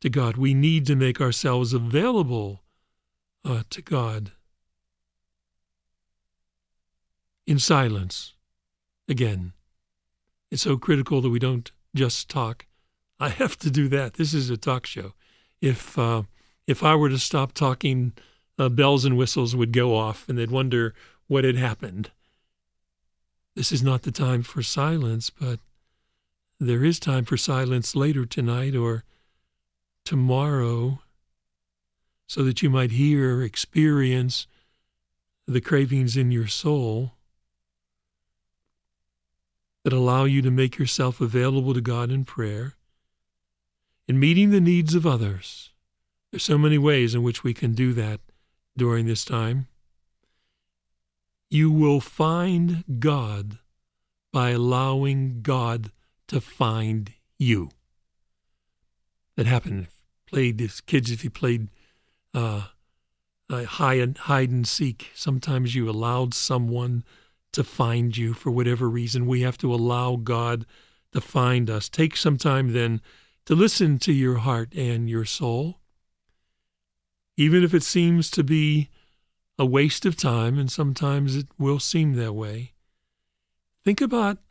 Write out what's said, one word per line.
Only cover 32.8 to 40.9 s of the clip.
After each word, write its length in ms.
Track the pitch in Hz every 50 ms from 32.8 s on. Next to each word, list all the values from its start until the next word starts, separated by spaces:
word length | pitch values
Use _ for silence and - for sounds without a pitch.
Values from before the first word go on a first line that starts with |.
| 127 120
hear, 520 | 113 120 139 147 147 143 135 127 123 123 127
experience 1040 | 110 - - - - _ 160 156 156 147 143 135 127 127 127 127 127 123 - - - _ _ _ _ _ _ _ _ _ _ _ _ _ _ _ _ _ _ _
the 140 | - 123 127
cravings 560 | - - 160 139 139 127 135 135 131 123 113
in 140 | 135 131 123
your 180 | 123 117 113 104
soul 640 | - - - 160 151 143 123 113 110 110 131 127 - _ _ _ _ _ _ _ _ _ _ _ _ _ _ _ _ _ _ _ _ _ _ _ _ _ _ _ _ _ _ _ _ _ _ _ _ _ _ _ _ _ _ _ _ _ _ _ _ _ _ _ _ _ _
that 80 | - 127
allow 320 | 127 127 123 123 131 135
you 180 | 139 139 139 131
to 80 | 131
make 260 | 127 127 131 127 -
yourself 440 | - 143 120